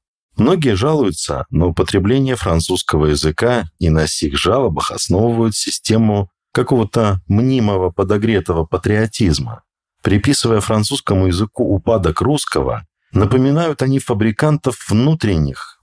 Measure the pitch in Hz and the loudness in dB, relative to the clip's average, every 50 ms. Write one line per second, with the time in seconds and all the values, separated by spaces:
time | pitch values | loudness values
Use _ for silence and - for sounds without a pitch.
0 | _ _ _ _ _ _ _ - - - 180 185 151 120 107 90 107 147 160 151 | _ _ _ _ _ _ _ 0 2 2 2 2 2 2 2 2 2 2 2 2
1 | 135 98 - - - - 73 67 64 - - 73 85 90 87 - 92 - - 101 | 2 0 -2 -4 -4 -6 -6 -6 -6 -4 0 0 2 2 2 0 0 0 0 0
2 | 92 101 127 139 135 131 127 113 - - 82 82 82 - 90 90 - - - 80 | 2 2 2 2 2 0 -2 -2 -2 0 0 0 0 -2 -4 -4 -4 -2 0 0
3 | 76 78 76 71 73 78 76 - - 117 127 120 101 80 - - - 85 78 80 | 2 2 0 0 0 -2 -2 0 0 0 0 0 -4 -6 -6 -4 0 2 2 2
4 | - - - - - 76 69 73 - 90 104 131 139 110 80 - - - - - | 0 0 -2 -4 -4 -4 -4 -2 0 0 2 2 2 0 -2 -2 -6 -6 -6 -6
5 | - - 87 92 110 120 117 113 113 113 110 - - - - - - - 107 113 | -4 -2 0 2 2 2 0 0 0 0 -2 -4 -6 -6 -8 -6 -2 0 2 2
6 | 113 107 104 101 98 - _ _ _ _ - - 120 - 139 123 110 98 - 123 | 2 2 2 0 -2 -4 _ _ _ _ -4 -2 0 0 2 0 0 0 0 0
7 | 113 104 98 92 - - 98 104 120 131 131 131 113 104 101 95 92 90 87 - | 0 2 0 -2 -2 0 0 2 2 2 2 2 2 2 2 0 0 0 0 -2
8 | 101 98 104 104 101 113 113 98 85 - 90 82 82 - - 90 - - 104 107 | 0 0 0 0 2 2 0 0 0 0 -2 -2 -2 -2 -2 -2 0 0 0 0
9 | 110 113 - - 110 92 76 - - - - - - _ _ _ _ _ _ _ | 0 -2 -2 0 0 0 0 0 -2 -8 -10 -14 -18 _ _ _ _ _ _ _
10 | - 107 98 104 98 - 143 - - 120 113 107 101 - 113 107 107 - 139 139 | -2 0 0 0 2 0 0 0 0 0 0 0 0 0 0 0 0 -2 -4 -6
11 | - - 101 95 95 92 87 87 110 107 - - 123 - 101 95 - - 113 110 | -2 -2 0 2 2 0 0 0 -2 -4 -4 -4 -2 -2 -2 -2 0 0 0 0
12 | 92 85 78 - - 120 151 143 - - - - 67 64 60 58 - - _ _ | 0 0 -2 -2 0 0 0 -2 -2 -4 -4 -2 -2 -2 -4 -6 -8 -14 _ _
13 | _ _ - 90 101 101 117 131 127 135 143 156 170 165 147 - 135 131 135 135 | _ _ 0 0 2 2 2 2 2 2 2 2 0 -2 -2 -2 -2 0 0 0
14 | - - 123 101 107 113 110 - - 156 151 147 - - - - - - 101 107 | 0 -2 -2 0 0 0 0 0 0 2 2 0 0 -2 -4 -6 -4 -2 0 2
15 | 123 147 160 160 - 107 95 80 76 69 67 - - - - _ | 2 2 2 0 0 0 0 0 0 -2 -4 -6 -14 -18 -20 _